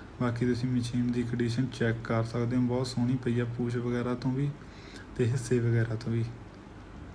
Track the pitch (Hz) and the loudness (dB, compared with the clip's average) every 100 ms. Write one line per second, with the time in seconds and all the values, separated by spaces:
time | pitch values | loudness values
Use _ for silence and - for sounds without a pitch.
0 | - - 123 117 123 117 127 123 113 123 | -10 -2 0 2 2 2 2 0 0 0
1 | 120 120 117 120 120 120 131 - 117 113 | 2 0 0 0 0 2 0 2 0 0
2 | - 117 113 123 117 127 123 123 131 - | 0 0 0 0 2 2 2 2 0 0
3 | 123 131 123 120 120 - 120 120 120 120 | 2 2 2 2 0 0 -2 0 0 0
4 | 123 123 135 131 143 - - - - - | 0 0 0 0 0 -2 -12 -16 -14 -14
5 | - - 117 139 - 123 117 117 113 110 | -6 0 2 2 2 2 4 4 2 0
6 | - 113 117 - - - - - - - | -2 0 -2 -6 -14 -16 -16 -16 -16 -14
7 | - | -14